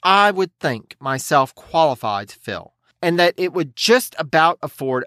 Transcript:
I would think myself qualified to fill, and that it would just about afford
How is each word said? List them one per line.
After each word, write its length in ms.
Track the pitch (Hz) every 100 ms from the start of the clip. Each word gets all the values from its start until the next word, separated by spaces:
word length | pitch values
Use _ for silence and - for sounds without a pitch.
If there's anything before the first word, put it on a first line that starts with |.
I 260 | 180 196 202
would 260 | 190 185 _
think 360 | 151 113 - -
myself 560 | 135 131 - 147 131 -
qualified 720 | - 165 156 123 113 101 104
to 80 | -
fill, 380 | - 92 - _ _ _
and 180 | 175 175
that 140 | 175 -
it 160 | 180
would 220 | 175 151 -
just 400 | - 247 - -
about 400 | 147 160 160 -
afford 420 | 151 - 135 127